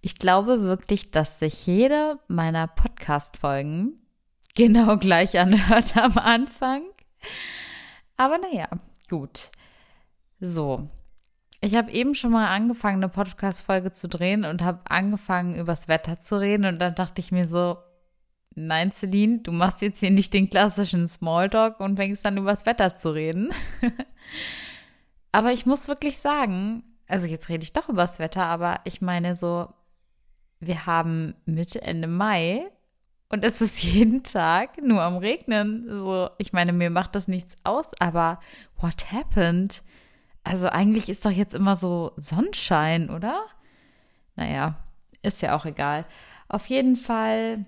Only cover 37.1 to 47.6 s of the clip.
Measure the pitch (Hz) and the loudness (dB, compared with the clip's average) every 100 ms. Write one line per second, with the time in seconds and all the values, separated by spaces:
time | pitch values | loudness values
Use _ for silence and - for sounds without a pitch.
37.1 | 202 190 185 175 - - 233 311 - 175 | -4 -4 -6 -8 -8 -4 -2 -4 -2 -2
38.1 | 170 165 170 - - - - 170 - - | 2 0 -2 -12 -20 -20 -4 -4 -2 -6
39.1 | 220 302 - 170 175 196 - - - _ | -6 0 2 4 2 0 -6 -16 -20 _
40.1 | _ _ - - 180 180 - 202 220 - | _ _ -14 -6 -2 0 2 2 2 0
41.1 | 208 214 185 202 - 196 196 185 175 165 | -2 0 0 -2 0 2 2 0 -2 -4
42.1 | - 147 156 320 415 - 165 156 165 165 | -8 -6 -2 -2 -2 0 2 2 0 -2
43.1 | 160 202 330 427 - _ _ _ _ _ | -4 -6 -6 -8 -16 _ _ _ _ _
44.1 | _ _ - - 135 147 151 - - _ | _ _ -10 -6 -4 -4 -6 -12 -16 _
45.1 | - - - - 156 156 147 143 151 170 | -8 -6 -4 -2 -2 -4 -4 -4 -4 -6
46.1 | - - - _ 208 - 262 254 247 240 | -18 -20 -20 _ -10 -2 0 2 2 0
47.1 | 226 220 220 226 226 | -2 0 -2 -4 -6